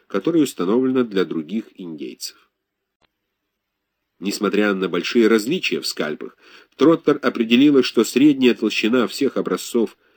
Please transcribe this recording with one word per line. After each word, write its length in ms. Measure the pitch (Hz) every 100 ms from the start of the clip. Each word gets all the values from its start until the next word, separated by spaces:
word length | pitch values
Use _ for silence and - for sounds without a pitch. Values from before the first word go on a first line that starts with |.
| _
которая 360 | 101 160 170
установлена 600 | 139 - 90 117 131 131
для 220 | 120 98 80
других 400 | 82 76 107 - -
индейцев. 720 | 87 78 65 - - - _ _ _ _ _ _ _ _ _ _ _ _ _ _ _ _ _ -
Несмотря 540 | 98 98 101 101 104
на 140 | 95 92
большие 400 | 87 82 120 110
различия 540 | 113 107 175 - 78
в 60 | -
скальпах, 500 | - 78 76 - _ _ - _ -
Троттер 420 | 165 165 - 147
определила, 640 | 127 113 113 120 147 139
что 200 | 123 -
средняя 500 | 107 123 147 135 127
толщина 540 | 110 107 - 110 127 104
всех 280 | - 135 104
образцов 640 | 87 92 - 120 104 - _